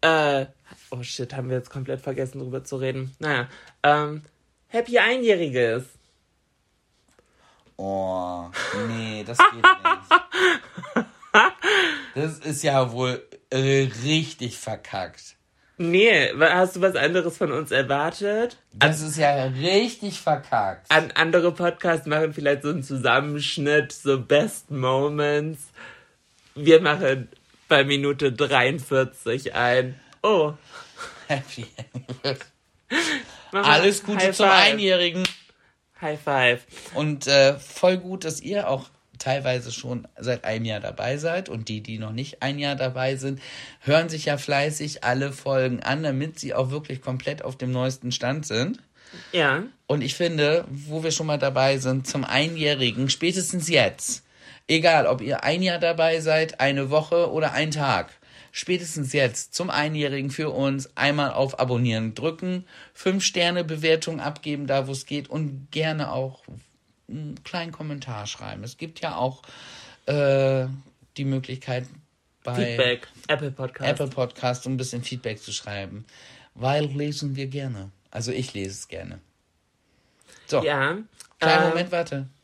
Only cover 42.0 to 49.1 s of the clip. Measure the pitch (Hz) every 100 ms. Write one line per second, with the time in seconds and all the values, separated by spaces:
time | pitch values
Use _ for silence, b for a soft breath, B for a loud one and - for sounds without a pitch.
42 | 110 110 139 - 131 143 143 135 131 127
43 | 131 135 135 135 B B B B - 151
44 | 170 156 151 143 - 139 147 151 151 -
45 | 120 127 139 135 143 135 127 123 - 147
46 | 156 135 151 - 135 - 127 143 151 135
47 | - 127 143 151 - 131 127 127 127 131
48 | 123 123 120 147 151 - 147 254 _ B
49 | B